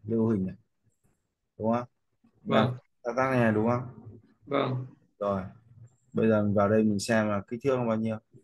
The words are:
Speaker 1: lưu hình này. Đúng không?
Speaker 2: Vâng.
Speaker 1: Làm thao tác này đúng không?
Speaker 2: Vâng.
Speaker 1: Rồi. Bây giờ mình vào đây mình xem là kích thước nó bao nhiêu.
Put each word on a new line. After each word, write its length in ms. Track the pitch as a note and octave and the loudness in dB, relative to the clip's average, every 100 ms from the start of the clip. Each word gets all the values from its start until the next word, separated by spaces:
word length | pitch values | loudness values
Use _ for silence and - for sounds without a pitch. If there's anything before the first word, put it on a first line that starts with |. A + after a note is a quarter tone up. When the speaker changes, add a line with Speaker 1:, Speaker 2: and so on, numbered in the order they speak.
Speaker 1:
lưu 240 | G#2+ A2+ A2+ | -6 -2 0
hình 180 | G#2+ F#2+ | 0 -2
này. 100 | F#2+ _ _ _ _ _ _ _ _ _ _ | -8 _ _ _ _ _ _ _ _ _ _
Đúng 140 | A2 | -2
không? 160 | A#2 B2 _ _ _ _ _ | -2 -4 _ _ _ _ _
Speaker 2:
Vâng. 240 | G#2 A2 B2 | -2 0 0
Speaker 1:
Làm 100 | B2 - _ | -2 -14 _
thao 100 | A#2+ A#2 | -6 -2
tác 140 | C3 | 0
này 220 | C3 A#2 | 2 2
đúng 160 | G#2+ A2+ | 2 2
không? 500 | B2 B2 - - - - _ - | 0 -4 -14 -20 -20 -20 _ -6
Speaker 2:
Vâng. 400 | C#3 C3 B2+ B2+ - _ _ | -2 -2 -4 -8 -16 _ _
Speaker 1:
Rồi. 240 | G2+ G2 F#2 - _ - - _ _ | -4 -4 -6 -14 _ -20 -20 _ _
Bây 160 | A2+ A2 | 0 2
giờ 140 | G#2+ | 4
mình 120 | G#2 | 2
vào 140 | G2+ G2+ | 2 4
đây 140 | A2 | 4
mình 160 | G#2+ G2+ | 2 0
xem 300 | - A2 G#2+ | 0 0 2
là 140 | G2+ G2 | -2 -6
kích 120 | A#2+ | -4
thước 120 | C#3 C3 | -2 0
nó 100 | A#2 | 0
bao 100 | A2 | -2
nhiêu. 220 | A2+ A2 - - | -2 -6 -10 -20